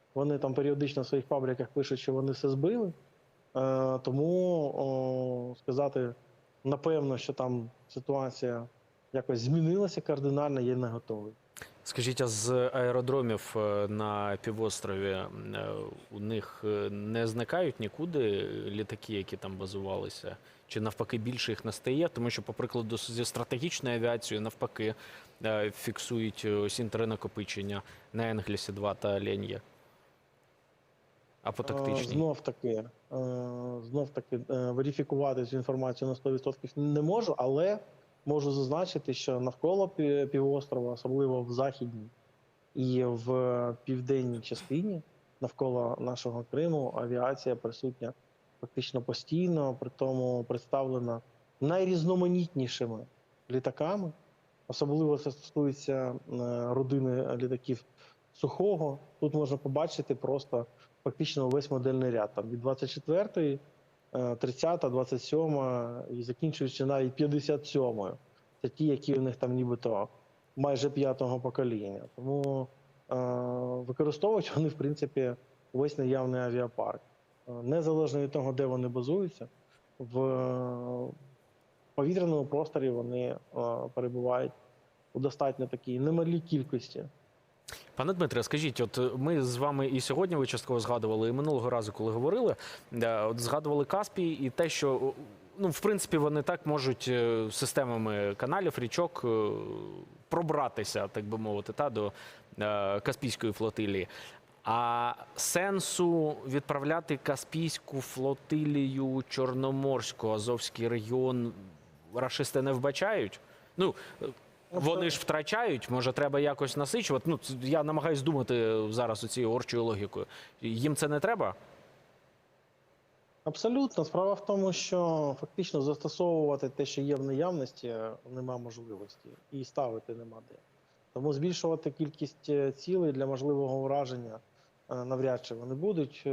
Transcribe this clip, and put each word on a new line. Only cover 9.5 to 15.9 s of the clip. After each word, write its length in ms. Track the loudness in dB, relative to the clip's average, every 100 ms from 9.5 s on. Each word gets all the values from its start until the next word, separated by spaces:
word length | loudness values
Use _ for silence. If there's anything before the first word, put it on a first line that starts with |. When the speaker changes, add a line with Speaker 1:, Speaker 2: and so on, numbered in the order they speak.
| 4 4 4 2 -2
Speaker 1:
кардинально, 600 | -2 0 2 2 2 0
я 160 | 0 0
не 120 | 0
готовий. 440 | -4 -6 -8 -8 -14 _ -20 -20 -16
Speaker 2:
Скажіть, 360 | -8 -2 -2 0
а 60 | 0
з 240 | 0 2 2 2
аеродромів, 840 | 2 2 2 2 2 2 0 -2 0
е, 320 | 2 2 0
на 500 | 0 0 0 -2 -2
півострові, 680 | -4 -2 -2 -2 -4 -2 0
е, 180 | -2 -4 -10 -8 -6 -6 -6 -8